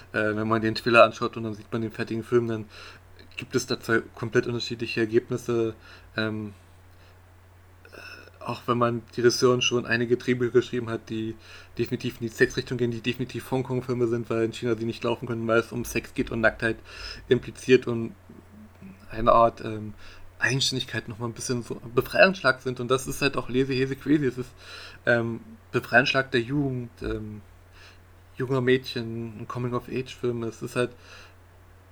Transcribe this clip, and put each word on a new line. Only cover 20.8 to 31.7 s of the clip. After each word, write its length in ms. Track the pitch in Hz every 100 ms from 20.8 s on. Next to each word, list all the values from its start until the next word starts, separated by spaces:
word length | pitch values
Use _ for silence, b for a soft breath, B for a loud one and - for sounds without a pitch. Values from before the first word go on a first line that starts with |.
| - 113 -
nochmal 220 | 101 120
ein 40 |
bisschen 300 | 110 - 123
so 120 | - -
ein 180 | 117 131
Befreiungsschlag 680 | - - 190 190 131 -
sind. 200 | 131 123
Und 100 | 123
das 160 | 131 131
ist 140 | 123
halt 160 | 143 131
auch 100 | -
Lazy 320 | 123 135 127
Hazy 160 | 131 135
Crazy. 300 | 135 151 131
Es 120 | 127
ist, 140 | 123 - B B B B -
ähm, 340 | 117 117 113 - - -
Befreiungsschlag 580 | 127 - 117 143 135 131
der 100 | 123
Jugend, 500 | 117 147 139 127 120 -
ähm, 400 | 110 110 107 107 101 - - B B B - - - -
junger 240 | 131 135
Mädchen, 800 | 123 131 131 123 113 117 117 107
ein 80 | 120
Coming-of-Age-Film. 960 | 123 123 120 - 123 127 - 123 117
Es 180 | 113 -
ist 140 | 120 123
halt 160 | 123 - B B B B - - -